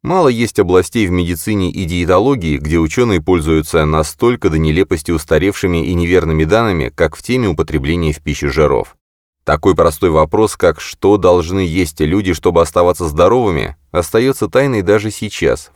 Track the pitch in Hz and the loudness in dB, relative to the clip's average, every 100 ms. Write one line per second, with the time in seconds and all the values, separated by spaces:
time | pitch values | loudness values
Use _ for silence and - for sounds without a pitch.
0 | - 185 151 117 117 - 90 90 90 120 | -2 2 2 2 -2 0 2 2 2 -2
1 | 95 90 87 85 - 104 92 - 85 90 | 0 0 -2 -4 -4 -2 -2 -4 -4 -2
2 | 85 92 123 135 82 69 76 82 80 - | 2 2 2 0 -2 -4 0 0 0 0
3 | 120 92 78 90 78 80 78 82 76 78 | 0 0 2 0 2 0 0 0 0 0
4 | 76 - 120 120 95 78 80 78 98 87 | -2 -2 -2 0 -2 0 0 0 0 -2
5 | - 82 - 78 95 - 95 85 69 87 | -4 -6 0 0 0 -2 -4 -2 -2 -2
6 | 85 90 82 78 78 107 113 87 62 - | 2 2 2 0 2 2 2 -2 -4 -2
7 | 85 - - 127 110 82 80 78 67 85 | -2 -2 -4 -2 -2 -2 -2 -2 -2 -2
8 | 80 76 - 73 71 69 73 64 50 _ | -2 -4 -6 -4 -4 0 2 0 -4 _
9 | _ _ _ _ - 76 98 87 82 78 | _ _ _ _ -4 0 0 2 0 2
10 | 92 78 78 107 107 - 87 78 - - | 0 2 2 2 0 2 0 0 -12 -2
11 | 95 104 90 90 80 95 90 82 85 - | 2 4 4 2 0 -4 -2 -2 -4 -2
12 | 76 98 92 82 90 82 78 90 87 87 | 0 0 -2 -2 0 2 2 2 0 0
13 | 85 73 87 123 110 78 50 - _ 85 | -4 2 4 4 0 -2 -6 -12 _ -6
14 | 85 113 127 135 104 131 139 113 90 104 | -2 0 0 -2 -2 0 0 0 0 0
15 | 107 - 107 - 73 60 - | 0 -8 -10 -2 -2 -2 -8